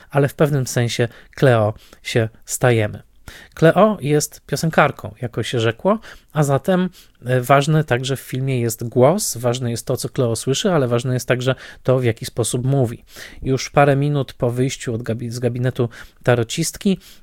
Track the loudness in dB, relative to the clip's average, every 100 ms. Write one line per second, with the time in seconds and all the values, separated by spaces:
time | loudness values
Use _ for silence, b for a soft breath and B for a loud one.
0 | B 0 0 2 0 0 -2 -2 -2 -2
1 | -4 B B 0 4 4 2 -2 B B
2 | -4 -2 -2 -4 -12 0 2 2 0 -6
3 | -18 _ B B B 2 4 6 4 2
4 | 0 0 0 -8 -8 -4 0 2 2 0
5 | -12 -10 -8 -6 -4 -2 -2 0 0 -2
6 | B B _ -2 0 0 2 0 0 B
7 | B _ -2 0 4 4 4 0 2 -2
8 | -2 -6 -6 -6 -2 -2 -2 -4 -2 4
9 | 4 4 -2 -4 -2 -2 -4 -4 -4 -4
10 | -4 -2 -2 -2 -2 -2 0 0 2 0
11 | 0 -2 -2 0 0 -2 B B 0 2
12 | 0 -2 -6 -4 -4 -2 0 2 0 -4
13 | B B B B -4 -4 0 2 4 4
14 | 0 -2 -4 -4 -2 -2 -4 -4 -6 -6
15 | -6 -6 -8 -4 -4 -2 -2 -2 -4 B
16 | B -4 0 2 0 -4 -6 -2 -2 -2
17 | B B